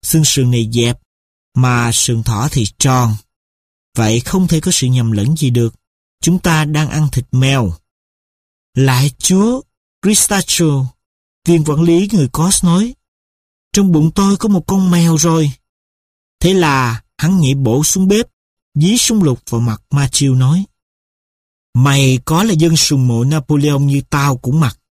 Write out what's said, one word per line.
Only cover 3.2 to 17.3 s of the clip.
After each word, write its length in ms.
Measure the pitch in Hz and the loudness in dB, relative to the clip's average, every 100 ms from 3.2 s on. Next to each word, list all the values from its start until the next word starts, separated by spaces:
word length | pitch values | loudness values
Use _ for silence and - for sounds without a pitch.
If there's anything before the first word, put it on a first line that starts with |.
| _ _ _ _ _ _ _ - | _ _ _ _ _ _ _ -4
Vậy 220 | 110 113 | 0 0
không 280 | - 190 180 | -2 -2 0
thể 120 | 160 | 0
có 120 | 185 | -2
sự 140 | 175 127 | -2 0
nhầm 240 | 127 117 | 0 0
lẫn 260 | 104 107 160 | 0 -2 -2
gì 120 | 135 | 0
được. 260 | 120 117 - _ _ _ _ | 0 -2 -4 _ _ _ _
Chúng 180 | - 180 | -2 0
ta 260 | 180 160 151 | 0 0 0
đang 240 | 151 156 | -2 -2
ăn 180 | 156 151 | -2 -2
thịt 140 | 127 123 | -2 -2
mèo." 420 | 127 135 135 107 82 _ _ _ _ _ _ _ _ _ - | 0 2 0 -2 -6 _ _ _ _ _ _ _ _ _ 0
"Lại 360 | 135 127 143 - | 2 2 0 -2
Chúa, 440 | - 185 214 254 - _ _ _ | 0 2 2 -2 -8 _ _ _
Cristachio," 840 | 190 214 - 202 180 - 165 139 131 _ _ _ _ _ - | -2 0 0 -2 -2 -2 0 0 -4 _ _ _ _ _ 0
viên 160 | 170 151 | 0 2
quản 160 | 147 | 0
lý 260 | 170 170 202 | 2 2 2
người 160 | 208 131 | 0 0
Cos 360 | - 170 - | 0 -2 0
nói. 320 | 175 175 233 - _ _ _ _ _ _ _ | 2 0 -2 -6 _ _ _ _ _ _ _
"Trong 180 | 208 196 | 0 2
bụng 200 | 160 160 180 | 2 2 0
tôi 220 | 196 196 | 0 0
có 120 | 220 | 0
một 140 | 190 - | -2 0
con 240 | 190 185 | -2 2
mèo 260 | 175 170 160 | 2 2 2
rồi." 340 | 160 160 151 127 _ _ _ _ _ _ _ _ | 0 0 -2 -4 _ _ _ _ _ _ _ _
Thế 140 | 170 | 0
là 500 | 190 160 135 123 113 _ _ | 2 2 0 -2 -4 _ _
hắn 220 | 156 | -2